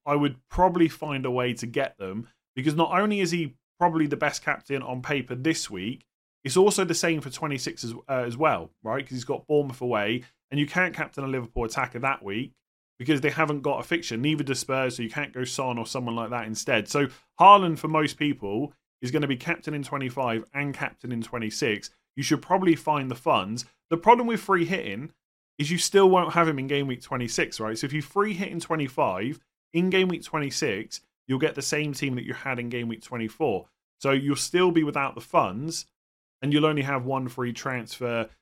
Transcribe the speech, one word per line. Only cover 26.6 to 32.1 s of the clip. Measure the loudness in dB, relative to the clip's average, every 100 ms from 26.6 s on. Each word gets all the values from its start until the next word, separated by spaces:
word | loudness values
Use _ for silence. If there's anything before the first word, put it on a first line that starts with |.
| -2
game | -2 -2
week | -4
twenty-six, | -6 -4 -2 -2 -2 -4
right? | -6 -4
So | -4
if |
you | -4
free | -2 0 0
hit | -2 -6
in | -8
twenty-five, | -4 -2 -2 0 0 0 -4 -6 _ _ _
in | 0 2
game | 4 4
week | 2
twenty-six, | 0 -4 -4 -2 -2 -2 -6 -12 -16 _ -2
you'll | 0
get | 2 0
the |
same | -2 -2 -2
team | -4 -4